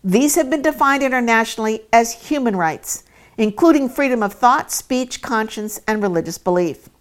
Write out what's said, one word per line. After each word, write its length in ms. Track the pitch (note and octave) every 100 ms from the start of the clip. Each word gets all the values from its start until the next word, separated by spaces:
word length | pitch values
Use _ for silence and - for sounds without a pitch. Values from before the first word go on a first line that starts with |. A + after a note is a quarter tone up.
| F#3+
These 300 | G3 C#4+ E4
have 140 | C4+
been 120 | D4+
defined 420 | D4 D4+ C#4+ C#4
internationally 760 | C4+ B3+ A#3 A3+ A3 - A3 A3 -
as 340 | A#3 A#3 - -
human 300 | D4 A#3+ F#3+
rights, 460 | E3 D3 - - _ _ - -
including 500 | G#3+ G#3 E4+ D4+ C4
freedom 340 | B3+ C#4 B3
of 120 | G3+
thought, 380 | - A#3+ C#4+ -
speech, 500 | - - B3+ B3+ -
conscience, 580 | - A3+ A3 A3 G#3+ - -
and 140 | G#3+
religious 360 | G3+ E3 E3 D#3+
belief. 520 | - F3+ F3 C3+ - _